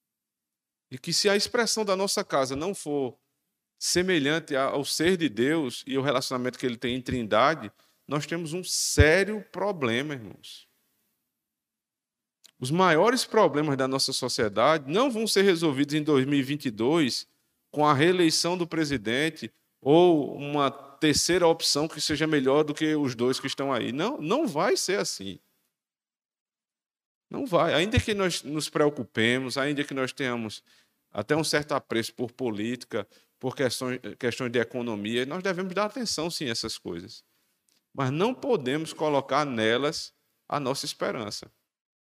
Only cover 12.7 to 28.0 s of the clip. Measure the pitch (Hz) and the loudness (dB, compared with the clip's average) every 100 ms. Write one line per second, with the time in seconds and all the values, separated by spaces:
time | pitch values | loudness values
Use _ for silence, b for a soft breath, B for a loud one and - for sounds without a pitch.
12.7 | 170 185 156 214 247 - 226 180 139 151 | 4 6 6 4 2 0 4 4 4 0
13.7 | 135 131 135 135 131 127 - 110 101 131 | 0 0 0 -2 -2 -4 0 0 2 4
14.7 | 160 135 185 277 220 220 196 196 165 160 | 2 0 0 0 0 0 2 4 4 2
15.7 | 135 143 151 151 139 131 143 127 147 135 | 0 0 0 2 2 4 0 0 -2 -4
16.7 | 104 120 170 131 - - _ _ _ _ | 0 2 2 2 -2 -8 _ _ _ _
17.7 | - 147 135 165 180 160 156 170 180 165 | 0 2 4 4 4 4 2 0 -2 -2
18.7 | 160 151 135 104 123 160 160 113 _ _ | -2 -2 -2 -2 -2 -2 -4 -12 _ _
19.7 | _ 131 160 180 156 131 - 143 147 139 | _ 4 6 8 6 0 -6 -4 0 0
20.7 | - - - 156 139 - 180 170 165 - | -2 -12 0 2 2 2 4 4 4 0
21.7 | 143 156 - - 143 156 151 131 143 151 | 0 -2 -4 -4 -2 2 2 4 4 2
22.7 | 143 156 156 139 113 123 131 135 - 139 | 0 -2 0 -2 0 0 0 -4 -6 -4
23.7 | 123 113 131 202 294 156 254 302 147 202 | -2 -4 -4 -4 -4 -2 0 0 0 0
24.7 | 381 - 202 180 - 98 - _ _ _ | 0 0 -2 -4 -6 -10 -14 _ _ _
25.7 | _ _ _ _ _ _ _ _ _ _ | _ _ _ _ _ _ _ _ _ _
26.7 | _ _ _ _ _ - - 269 170 160 | _ _ _ _ _ -14 -10 0 2 4
27.7 | 139 196 240 | 2 2 2